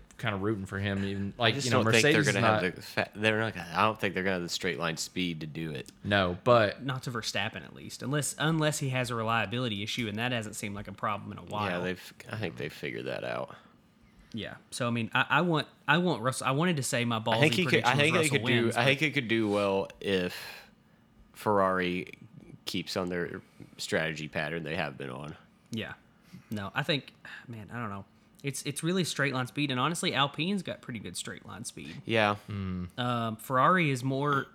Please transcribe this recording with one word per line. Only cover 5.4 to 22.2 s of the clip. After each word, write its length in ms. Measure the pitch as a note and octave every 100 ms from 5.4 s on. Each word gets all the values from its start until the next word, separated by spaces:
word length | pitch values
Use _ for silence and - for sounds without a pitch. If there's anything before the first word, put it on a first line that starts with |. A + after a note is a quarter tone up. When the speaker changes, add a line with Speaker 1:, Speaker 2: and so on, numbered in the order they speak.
Speaker 2:
to 80 | D#2
do 240 | D2+ D#2+
it. 180 | C#2 - -
Speaker 1:
No, 340 | G2+ G2+ F2+ F2+
but 400 | B2 A#2+ G#2 -
Speaker 3:
Not 180 | C3 B2+
to 60 | C#3
Verstappen, 540 | A#2+ - G#2 G#2+ G2
at 100 | C#2+
least, 300 | C2+ E2 -
unless, 320 | B2 D3 C3+ -
unless 400 | D3+ D#3+ D3+ D3+
he 120 | C3+
has 200 | B2+ B2
a 60 | A#2
reliability 680 | A2 A#2 G2 A#2+ B2+ G2+
issue, 240 | G#2+ - A2+
and 100 | G#2
that 120 | A#2+
hasn't 240 | A#2+ G#2+
seemed 220 | G2 G#2 G2+
like 100 | G2+
a 60 |
problem 400 | G2 A2 G#2 G#2
in 60 | G2+
a 40 | F2
while. 240 | G#2 G2+
Speaker 2:
Yeah, 100 | F2+
they've, 340 | F2+ F#2 - - -
I 60 | A2
think 200 | F#2+ -
they've 160 | D2
figured 340 | - D2 A#1 C2
that 180 | A1+
out. 280 | A#1+ A#1+ - - - - _ _ - - -
Speaker 3:
Yeah, 220 | A2+ D#2+ - -
so, 160 | - A#2+
I 40 |
mean, 200 | A#2 A2
I, 140 | B2+ -
I 120 | C#3
want, 260 | F3 D3+ B2 - -
I 100 | D#3+
want 240 | F3+ A#2+
Russell. 240 | B2 - A#2+
I 60 |
wanted 240 | C#3 F3+ D3+
to 80 |
say 200 | A#2+ B2
my 140 | A#2+ A2+
ballsy 160 | A2+
Speaker 2:
I 60 | A2
think 140 | -
he 100 | G#3
could, 180 | F3 D#3
Speaker 3:
prediction 160 | A#2+ C3+
Speaker 2:
I 20 |
think 120 | D3+ E3+
Speaker 3:
was 140 | D#3
Speaker 2:
they 60 | C3+
Speaker 3:
Russell 100 | A#2
Speaker 2:
could 60 |
do, 80 | A#2+ A#2
Speaker 3:
wins, 100 | A#2
Speaker 2:
I 40 |
Speaker 3:
but 20 | C3
Speaker 2:
think 160 | C#3
it 80 | D3+
could 120 | C3+ A2
do 220 | A2+ G#2+
well 380 | G2+ G2+ G2 - -
if 360 | G2+ F#2+ F2+ - - - - _ _ _ _ - -
Ferrari 800 | - A2 G2+ F#2+ F#2 F2+ F2+ - -